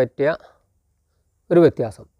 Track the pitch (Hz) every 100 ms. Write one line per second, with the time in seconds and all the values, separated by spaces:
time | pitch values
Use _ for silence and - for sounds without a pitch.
0 | 123 - 143 165 - _ _ _ _ _
1 | _ _ _ _ - 170 160 - 117 -
2 | 107 _